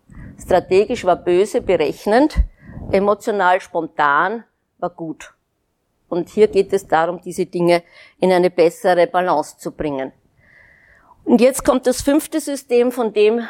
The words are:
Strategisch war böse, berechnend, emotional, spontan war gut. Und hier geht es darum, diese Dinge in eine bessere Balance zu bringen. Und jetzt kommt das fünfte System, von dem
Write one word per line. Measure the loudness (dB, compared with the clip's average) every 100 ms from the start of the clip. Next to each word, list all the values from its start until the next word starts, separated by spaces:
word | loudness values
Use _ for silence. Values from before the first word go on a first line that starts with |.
| _ -20 -20 -16
Strategisch | -2 -2 2 0 0 -2
war | -2 -2
böse, | 0 0 0 -2
berechnend, | 0 0 0 -2 0 2 2 0 -2 _ -20 -16 -4
emotional, | 0 0 -2 -2 0 2 0
spontan | -2 -8 -6 -2 0 2 0 -4 -12 _ _ -12
war | -10
gut. | -10 -12 -12 -18 _ _ _ _ _ _ _ -8
Und | -8 -4
hier | 2 2
geht | 2 0
es | -2 -2
darum, | -2 -2 -4
diese | -10 -8 -6
Dinge | 0 2 2 -2 -20 -20 -4
in | 0
eine | 2 2
bessere | 2 0 2 0 2 2
Balance | 0 -2 -2 -4 -10
zu | -14
bringen. | -10 -8 -6 -10 _ _ _ _ _ _ _ _ _ _ _
Und | 0 4
jetzt | 4 2
kommt | -2 0 0
das | -2
fünfte | 0 0 -2 -8
System, | -6 -10 -2 0 0
von | -2 -4
dem | 2 2 2 -6